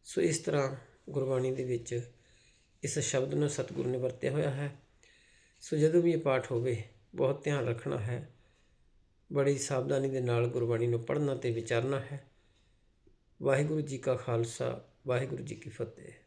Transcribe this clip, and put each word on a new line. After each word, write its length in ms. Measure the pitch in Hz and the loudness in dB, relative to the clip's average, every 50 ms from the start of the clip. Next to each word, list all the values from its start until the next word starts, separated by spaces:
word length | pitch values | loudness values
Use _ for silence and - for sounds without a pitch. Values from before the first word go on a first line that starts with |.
| _ | _
ਸੋ 180 | - - 180 | -6 -2 2
ਇਸ 180 | 170 170 151 - | 2 2 2 0
ਤਰ੍ਹਾਂ 360 | - - 151 143 139 135 139 - - - - _ _ - | -2 0 0 2 0 0 -2 -6 -12 -20 -20 _ _ -6
ਗੁਰਬਾਣੀ 420 | 139 139 135 131 135 127 127 131 | -4 -2 0 2 2 2 2 0
ਦੇ 120 | 131 135 131 | 0 -2 -2
ਵਿੱਚ 480 | 127 123 117 117 - 120 120 120 - - _ _ _ - _ _ - _ _ _ _ _ _ - | -2 -2 -2 -2 -4 -4 -4 -4 -6 -14 _ _ _ -20 _ _ -20 _ _ _ _ _ _ -6
ਇਸ 160 | 143 - 156 | -4 -2 -2
ਸ਼ਬਦ 340 | - - - 135 131 135 147 | -2 0 0 0 0 0 2
ਨੂੰ 160 | 147 151 143 | 2 2 2
ਸਤਿਗੁਰੂ 400 | 147 - 131 - 135 139 131 127 | 0 -2 -4 -4 -2 -2 -2 0
ਨੇ 80 | 127 | 0
ਵਰਤਿਆ 340 | 127 127 127 123 - - 135 | 0 0 -2 -2 -2 -2 -2
ਹੋਇਆ 180 | 131 147 151 147 | 0 0 0 0
ਹੈ। 260 | 131 139 143 143 - - - _ _ _ - - - _ _ _ _ - _ _ _ _ | -2 -2 -4 -6 -8 -10 -20 _ _ _ -20 -20 -20 _ _ _ _ -20 _ _ _ _
ਸੋ 160 | - - 156 | -8 -2 2
ਜਦੋਂ 240 | 151 151 160 160 175 | 4 6 8 8 8
ਵੀ 100 | 165 170 | 6 6
ਇਹ 60 | 165 | 4
ਪਾਠ 340 | 151 165 147 131 127 - - | 4 4 4 2 2 2 0
ਹੋਵੇ, 320 | 127 117 120 131 120 107 - - - - - _ - | 0 0 2 0 0 -2 -4 -10 -16 -20 -20 _ -2
ਬਹੁਤ 280 | - 135 131 143 143 - | 2 2 2 2 0 -2
ਧਿਆਨ 240 | 147 147 143 - | -2 0 0 0
ਰੱਖਣਾ 300 | 123 117 117 - 139 139 | -2 -2 -2 -4 -4 -4
ਹੈ, 320 | 127 101 120 120 - 151 - - _ _ _ _ _ _ _ _ _ _ _ _ _ _ _ _ _ _ _ 147 | -4 -2 -4 -4 -6 -8 -12 -18 _ _ _ _ _ _ _ _ _ _ _ _ _ _ _ _ _ _ _ 0
ਬੜੀ 240 | 139 135 143 143 | 2 4 4 2
ਸਾਵਧਾਨੀ 520 | 135 - - 143 127 131 139 143 135 135 135 | 0 0 -2 0 0 0 2 0 2 2 0
ਦੇ 100 | 135 131 | 0 0
ਨਾਲ 280 | 123 123 120 117 120 | 0 2 2 2 2
ਗੁਰਬਾਣੀ 400 | 120 123 127 120 113 120 113 120 | 2 2 0 0 2 2 2 2
ਨੂੰ 120 | 120 117 117 | 2 2 0
ਪੜ੍ਹਨਾ 360 | 117 - 139 147 151 139 135 | 0 0 0 0 2 0 0
ਤੇ 160 | 127 - 123 | 0 0 -2
ਵਿਚਾਰਨਾ 480 | 113 113 113 - 123 117 123 135 139 131 | -2 -2 -2 0 0 0 2 2 -2 -2
ਹੈ। 320 | - - 143 139 - - _ _ _ _ _ _ _ _ _ _ _ _ _ _ _ - - _ _ _ _ _ | -4 -6 -10 -12 -12 -16 _ _ _ _ _ _ _ _ _ _ _ _ _ _ _ -20 -20 _ _ _ _ _
ਵਾਹਿਗੁਰੂ 400 | - 139 131 135 147 151 156 156 | 0 2 2 2 2 0 0 -2
ਜੀ 160 | 143 143 135 | -2 -4 -6
ਕਾ 180 | 123 - 135 127 | -4 -2 -2 -2
ਖਾਲਸਾ, 720 | - - - 120 117 117 117 - - 127 123 123 120 - - _ _ _ | -2 -2 -2 0 0 0 -2 -4 -6 -4 -4 -6 -8 -12 -20 _ _ _
ਵਾਹਿਗੁਰੂ 360 | 135 123 123 135 131 143 147 - | -2 0 0 0 -2 -6 -8 -8
ਜੀ 120 | 143 113 | -10 -10
ਕੀ 140 | - - - | -12 -12 -14
ਫਤਿਹ। 420 | - - 117 - - - - - - - _ | -8 -8 -8 -8 -8 -16 -18 -20 -20 -20 _